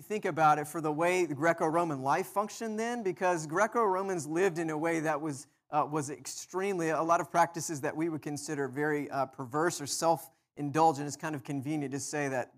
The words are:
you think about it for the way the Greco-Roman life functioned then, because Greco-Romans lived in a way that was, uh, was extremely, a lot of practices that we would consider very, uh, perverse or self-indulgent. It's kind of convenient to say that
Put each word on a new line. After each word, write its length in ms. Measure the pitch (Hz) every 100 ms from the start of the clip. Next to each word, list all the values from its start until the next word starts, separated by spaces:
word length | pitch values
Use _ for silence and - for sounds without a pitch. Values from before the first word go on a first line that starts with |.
you 40 |
think 200 | - 214
about 340 | 196 151 151 151
it 80 | 147
for 140 | 170
the 100 | 156
way 340 | 151 170 180
the 100 | 170
Greco-Roman 680 | 143 165 165 165 160 175 139
life 240 | 131 156 185
functioned 540 | - 208 - 226 214
then, 240 | 226 240
because 420 | 196 170 196 175 156
Greco-Romans 800 | 165 220 240 220 185 196 180 147
lived 320 | 160 196 165
in 120 | 165
a 60 | 156
way 220 | 165 170
that 220 | 156 151
was, 260 | 156 135 - _ -
uh, 160 | 147 135
was 220 | 151 139
extremely, 760 | 151 127 - - 180 196 190 160
a 120 | 151
lot 200 | 160 170
of 100 | 165
practices 500 | 170 165 170 - 156
that 140 | 143 151
we 120 | 165
would 140 | 156
consider 440 | - 147 143 151 135
very, 420 | 127 151 147 143
uh, 160 | 139 135
perverse 540 | - 131 143 170 -
or 60 | 143
self-indulgent. 1200 | - 165 165 - _ _ - 147 143 160 139 147
It's 100 | 139
kind 200 | 160 151
of 80 |
convenient 480 | - 143 131 156 143
to 80 | 135
say 280 | - 151 143
that 220 | 131 113